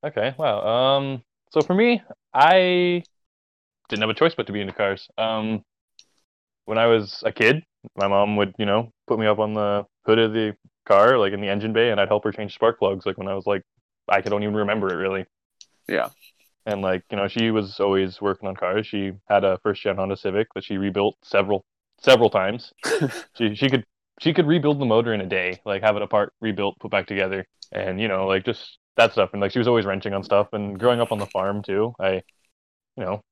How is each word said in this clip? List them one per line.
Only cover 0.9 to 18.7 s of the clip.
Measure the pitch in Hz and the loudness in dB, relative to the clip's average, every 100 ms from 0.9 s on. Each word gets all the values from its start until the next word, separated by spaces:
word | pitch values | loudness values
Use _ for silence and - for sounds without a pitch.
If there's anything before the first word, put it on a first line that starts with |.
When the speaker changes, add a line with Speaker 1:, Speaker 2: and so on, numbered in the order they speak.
| 139 | 2
Speaker 1:
Um, | 139 135 _ _ _ | -2 -8 _ _ _
so | - | -2
for | 143 | 2
me, | 185 240 240 - - _ | 2 2 0 -4 -20 _
I | 123 151 185 185 180 180 175 - _ _ _ _ _ _ _ _ | 4 6 6 4 2 2 0 -6 _ _ _ _ _ _ _ _
didn't | 107 | -4
have | 110 | -2
a | |
choice | 110 165 | 2 0
but | 160 113 | 0 -6
to | |
be | 101 | -6
into | 98 | -8
cars. | - 101 95 - - | -2 -2 -2 -10 -6
Um, | 110 110 110 110 _ _ _ _ _ _ _ _ _ _ | -4 -2 -4 -6 _ _ _ _ _ _ _ _ _ _
when | - 110 | -4 0
I | 117 | 4
was | 113 101 - | 4 2 -6
a | 110 | -6
kid, | - 110 151 - _ - - | 2 2 2 -2 _ -20 -4
my | 98 | 2
mom | 98 104 104 | 4 2 2
would, | 101 - | 0 -2
you | 104 | 0
know, | 104 117 _ - | 0 -2 _ -4
put | 113 | 0
me | 110 | 2
up | 107 | 2
on | 107 | 0
the | 107 104 101 101 _ | -2 -2 -2 -4 _
hood | - 110 | 0 2
of | 113 | 2
the | 110 110 101 _ _ - | 0 -4 -6 _ _ 2
car, | 98 110 131 | 6 6 6
like, | 98 | 2
in | 101 | 0
the | 101 | -2
engine | 101 110 | -2 -2
bay, | 113 120 | 0 2
and | 104 | 2
I'd | 98 | 2
help | 104 | 0
her | 107 | -2
change | 101 104 | -6 -12
spark | - 113 113 | 0 0 2
plugs, | 98 98 101 | -2 -2 -6
like, | 92 | -6
when | 98 | -6
I | |
was, | 98 95 | -6 -2
like, | 98 - _ _ _ - | -4 -4 _ _ _ 0
I | 101 | 0
don't | 104 104 | 2 -2
even | 104 104 | -2 -2
remember | 101 107 101 | 0 0 -2
it, | 87 | -2
really. | 95 98 92 _ _ _ - _ - | -4 -4 -8 _ _ _ -20 _ -6
Speaker 2:
Yeah. | 80 58 _ _ _ _ _ - | -4 -4 _ _ _ _ _ -8
Speaker 1:
And, | 101 | -4
like, | 98 92 _ | -2 -4 _
you | 104 | -4
know, | 98 | -4
she | - 113 | -2 0
was | 110 98 - | 0 -4 -2
always | 98 98 95 90 | 0 0 -2 -4
working | 101 95 98 | -6 -4 -8
on | 95 | -6
cars. | 90 | -4